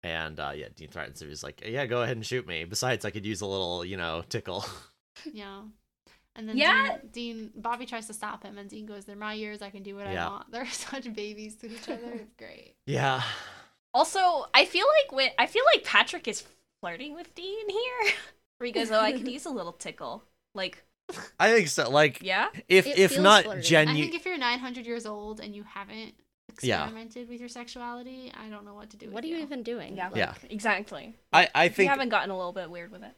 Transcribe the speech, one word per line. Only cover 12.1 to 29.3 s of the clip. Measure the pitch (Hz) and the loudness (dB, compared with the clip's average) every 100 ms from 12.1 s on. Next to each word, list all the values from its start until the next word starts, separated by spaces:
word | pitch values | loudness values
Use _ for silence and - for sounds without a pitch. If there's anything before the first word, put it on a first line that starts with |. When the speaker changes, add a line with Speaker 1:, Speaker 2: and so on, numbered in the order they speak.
Speaker 2:
It's | 233 214 _ | -12 -14 _
great. | 107 - - _ - | -20 -18 -20 _ -6
Speaker 1:
Yeah. | 131 139 131 123 - - - - _ _ 247 | -2 0 0 -4 -8 -12 -18 -20 _ _ 2
Speaker 3:
Also, | 311 392 359 320 196 | 2 4 4 4 4
I | - 381 | 6 6
feel | 339 453 622 | 4 4 6
like | 554 | 4
when, | 262 262 - | 0 0 2
I | 247 | 2
feel | 427 554 | 4 4
like | 605 | 4
Patrick | - 202 - 349 - | 4 4 4 0 -6
is | 208 - _ _ _ | -8 -10 _ _ _
flirting | 175 170 285 | -10 -10 -12
with | 302 339 - | -12 -16 -12
Dean | 359 415 427 | -8 -8 -4
here. | 392 494 494 415 - - | -4 -4 0 0 -2 -8
<laughs> | _ _ _ | _ _ _
Where | 247 | -6
he | |
goes, | 233 233 | -2 2
"Oh, | 220 | 4
I | 214 | 4
could | 254 247 | 0 -4
use | 254 339 | -8 -8
a | |
little | 254 175 | -6 -8
tickle." | - 175 156 139 190 _ _ _ 208 | -10 -14 -10 -10 -12 _ _ _ -8
Like, | 185 - _ _ _ - - _ | -8 -8 _ _ _ -12 -12 _
Speaker 1:
I | 202 | 6
think | 226 160 | 6 4
so. | - 123 | 0 4
Like, | 139 151 123 | 6 6 4
Speaker 3:
yeah? | 185 185 254 - - | -2 0 0 -2 6
Speaker 1:
if, | 190 220 | 8 8
Speaker 4:
It | 285 | 6
Speaker 1:
if | 190 | 6
Speaker 4:
feels | 269 | 8
Speaker 1:
not | 185 208 | 10 10
Speaker 4:
flirty. | 185 190 | 10 -2
Speaker 1:
genu- | 139 160 156 | 6 8 8
Speaker 2:
I | 151 151 | 4 0
think | 339 | -2
if | 370 | -4
you're | 349 | -2
nine | 254 240 | 0 -2
hundred | 247 247 233 | -4 -10 -6
years | 233 226 | -6 -6
old | 208 208 220 | -10 -10 -12
and | 208 208 | -12 -12
you | |
haven't | 208 196 202 220 220 - _ _ _ - | -14 -14 -12 -12 -14 -18 _ _ _ -6
Speaker 1:
Yeah. | 131 95 73 | 0 0 -2
Speaker 2:
experimented | - 226 247 240 | -6 -14 -14 -14
with | 240 | -12
your | 247 | -14
sexuality, | 247 233 247 240 240 247 262 254 - | -14 -14 -12 -12 -12 -14 -16 -16 -16
I | 220 | -16
don't | 208 202 | -16 -18
know | |
what | 202 214 | -20 -20
to | 208 | -20
do | 214 | -14
Speaker 4:
What | 208 | -10
Speaker 2:
with | |
Speaker 4:
are | |
you | 320 | -8